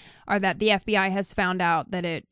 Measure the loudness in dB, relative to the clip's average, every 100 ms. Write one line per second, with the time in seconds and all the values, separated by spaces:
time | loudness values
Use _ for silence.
0 | -20 -16 -4 0 0 2 2 2 2 0
1 | 2 0 -2 -2 -2 0 0 0 -2 -4
2 | -4 -6 -8